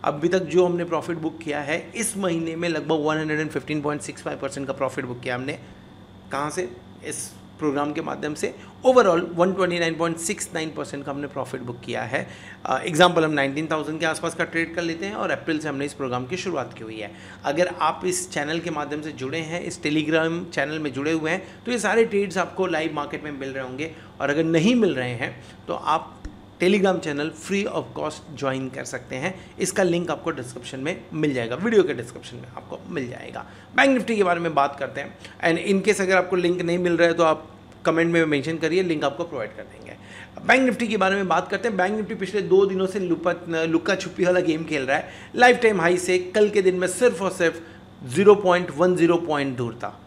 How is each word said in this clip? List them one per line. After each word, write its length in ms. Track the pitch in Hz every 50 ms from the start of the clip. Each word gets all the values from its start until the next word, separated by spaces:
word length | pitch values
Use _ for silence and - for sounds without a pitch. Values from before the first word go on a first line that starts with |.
| -
अभी 240 | - 151 147 151
तक 160 | 170 180 185 170
जो 200 | 147 151 180 180
हमने 200 | 175 175 170 170
profit 320 | - 165 156 - - 170
book 200 | 160 151 165 -
किया 240 | - - 151 143 147
है 180 | 147 135 - - - - -
इस 200 | 226 226 220 -
महीने 380 | 196 196 185 165 165 165 165 165
में, 120 | 165 170 175
लगभग 360 | 160 151 143 147 160 160 147
वन 120 | 156 156
हंड्रेड 220 | 156 156 160 151 151
एंड 100 | 156 151
फिफ्टीन 320 | - 151 - - 151 151
पॉइंट 200 | 143 147 147 147
सिक्स 220 | - - 143 - -
फ़ाइव 160 | 160 143 131
परसेंट 260 | - 135 - 143 139
का 60 | 131 135
प्रॉफिट 320 | - 139 131 127 - 131
book 140 | 123 123 120
किया 160 | 123 127 123
हमने। 240 | 123 131 139 151 - - - - - - - - - - - - - - -
कहाँ 180 | - 135 143 151
से? 200 | 147 185 180 180 - - - - - - -
इस 200 | 151 147 - - - - - - - - -
program 340 | 156 151 135 143 147 147 151
के 80 | 160
माध्यम 320 | 156 151 139 139 143 151 151
से। 200 | - - - - - - - - - -
Overall 340 | 254 254 247 233 196 170 170 180 170 175
one 180 | 165 175 190 185
ट्वेंटी 260 | 196 185 175 175 175
नाइन 160 | 170 165 160
पॉइंट 200 | 156 170 170 165
सिक्स 320 | 165 - - 214 - - - -
नाइन 160 | 170 160 160
परसेंट 360 | 147 151 143 139 - 143 139
का 60 | 151
हमने 160 | 139 143 147
profit 340 | 139 - 143 127 123 - 131
book 180 | 123 120 117 - -
किया 160 | - 117 113 120
है। 240 | 113 123 143 - - - - - - - - -
अ, 120 | - 120 131
example 440 | - 175 170 151 180 180 170 165 160
हम 80 | 156
नाइनटीन 360 | 156 143 135 135 135 147 160 151
थाउजेंड 280 | 160 156 147 147 156 160
के 60 | 165
आसपास 300 | 160 156 - - 170 156
का 80 | - 170
ट्रेड 320 | - - 165 165 - 165
कर 60 | 180
लेते 240 | 170 165 165 165 180
हैं 80 | 196 208
और 180 | 220 214 175
April 280 | 143 127 - - 160 151
से 100 | 147 151
हमने 160 | 139 135 139
इस 80 | 143 -
प्रोग्राम 320 | - 143 127 120 123 127
की 100 | 127 175
शुरुआत 360 | 175 - 196 170 143 120 - -
की 100 | - 113
हुई 160 | 110 110 110
है। 120 | 104 101 98 - - - - - -
अगर 280 | - 143 156 180 175 - -
आप 200 | 151 156 165 - -
इस 240 | 185 180 - - -
channel 280 | - 160 143 147 160 170
के 120 | 165 170
माध्यम 300 | 160 147 147 139 147 151
से 100 | 151 156 143
जुड़े 260 | 123 127 131 147 165
हैं, 240 | 160 156 165 175 147
इस 180 | - - - -
Telegram 600 | 151 151 156 151 147 160 160 160 165 165 170 185 170 -
channel 260 | - 139 147 156 160
में 120 | 156 147 127
जुड़े 180 | 131 139 156
हुए 200 | 165 160 156 156
हैं, 100 | 170 190 190 - - - -
तो 60 | 233
ये 80 | 247 233
सारे 260 | 202 208 202 226 226
trades 320 | - 202 202 202 196 165
आपको 300 | 185 175 - - - 190
live 260 | 180 165 156 160 165 151
market 280 | 151 147 143 - 147 143
में 80 | 151
मिल 180 | 147 131 135 135
रहे 140 | 131 135 131
होंगे 280 | 127 127 131 151 165 - - - - - -
और 80 | 143 139
अगर 140 | 143 156 160
नहीं 320 | 160 165 165 156 214 254
मिल 200 | 240 220 185 147
रहे 180 | 127 123 123 123
हैं 220 | 117 131 180 - - - - - - -
तो 60 | - -
आप 400 | - - - 151 160 - - - - - - - - - - - -
Telegram 380 | 175 185 202 208 190 196 185 -
चैनल 300 | 165 160 143 143 147 160 156 -
free 220 | - - 196 196 202 -
of 140 | - 165 135 123 127
cost 400 | 143 147 151 147 - - - 156
ज्वाइन 300 | 123 139 135 131 131 131 131
कर 140 | 123 139 131
सकते 320 | - - 123 - - 135
हैं। 180 | 127 139 185 185 - - - - -
इसका 240 | - - - - 190
लिंक 280 | 175 170 175 175 170
आपको 200 | 151 143 - 165
डिस्क्रिप्शन 480 | 160 139 123 - - 127 - - - 131
में 240 | 131 156 190 220 - - -
मिल 200 | 156 156 151 135
जाएगा, 220 | 127 117 113 123
वीडियो 280 | 143 185 233 226 208 170
के 100 | 127 143
डिस्क्रिप्शन 440 | 120 117 - - 139 - - 123
में 100 | 120 127
आपको 320 | - - - - - - - 95 -
मिल 180 | - 156 131 117
जाएगा। 360 | 120 - - - - 120 - - - - - - -
बैंक 140 | - 269 277
निफ्टी 260 | 269 247 196 - 233
के 80 | 208 196
बारे 160 | 180 175 170
में 140 | 170 165 147
बात 200 | 143 139 139 143 -
करते 220 | 139 127 120 139
हैं 160 | 143 - - - - - - - -
and 240 | 170 165 170 -
in 160 | 208 196 190 185
case 140 | 214 202 196
अगर 140 | 196 180 190
आपको 180 | 185 180 180 190
लिंक 260 | 185 175 175 180 180
नहीं 160 | 180 170 170
मिल 200 | 180 180 175 170
रहा 100 | 165 170
है 60 | 170 165
तो 100 | 165 165
आप 220 | 160 156 156 - - - - - - - - -
comment 260 | 170 160 165 170 170 170
में 120 | 170 165
mention 320 | 160 151 139 131 156 165
करिए, 260 | 160 156 156 160 185 190
लिंक 200 | 175 165 147 143
आपको 200 | 143 139 - 170
provide 320 | 170 151 127 110 101 -
कर 60 | - 101
देंगे। 340 | - - - - - - - - - - - - - - - -
बैंक 160 | 165 233 262 269
निफ्टी 240 | 254 214 - 233
के 100 | 214 220
बारे 180 | 202 185 190 196
में 120 | 202 196
बात 200 | 180 160 170 180
करते 200 | - 208 190 190
हैं। 100 | 240 208
बैंक 180 | 180 180 190 214
निफ्टी 180 | 214 208 170 226
पिछले 260 | 170 190 180 - 208
दो 240 | 185 170 180 190 202
दिनों 220 | 190 190 185 190
से 120 | 185 185 214
लुपा-, 380 | 190 175 165 156 165 180 175 170 - 170 165 160 165
लुका 280 | 165 160 165 160 - 196
छुपी 300 | 185 - 180 - - 185
वाला 140 | 180 180 180
game 240 | - 160 160 165 165
खेल 200 | 151 156 143 131
रहा 120 | 127 139
है। 120 | 151 - - - - - - -
लाइफ 260 | 220 247 247 247 240
टाइम 200 | 233 220 214 185
हाई 160 | 165 170 180
से 220 | 175 175 - 180 185 180 - -
कल 140 | 214 208 208
के 120 | 208 202
दिन 140 | 185 185 180
में 120 | 180 185
सिर्फ 340 | 175 180 - 254 240 196 170
और 100 | 196 185 -
सिर्फ 280 | - 175 165 - - - - - - - - - - 147 127 123
zero 200 | 156 202 202 208
point 360 | 190 - 185 175 180 180 147 139
one 180 | 139 175 180 180
zero 220 | 160 165 170 180 - -
point 300 | 147 156 143 139 139 127
दूर 220 | 120 123 117 107 95 -
था। 140 | 101 - - -